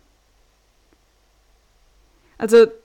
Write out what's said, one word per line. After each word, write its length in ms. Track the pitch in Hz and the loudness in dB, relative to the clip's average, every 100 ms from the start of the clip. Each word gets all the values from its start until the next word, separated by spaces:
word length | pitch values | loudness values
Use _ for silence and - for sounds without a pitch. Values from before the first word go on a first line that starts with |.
| _ _ _ _ _ _ _ _ _ _ _ _ _ _ _ _ _ _ _ _ _ _ _ - | _ _ _ _ _ _ _ _ _ _ _ _ _ _ _ _ _ _ _ _ _ _ _ -14
Also 280 | 208 226 226 - | 0 2 2 -2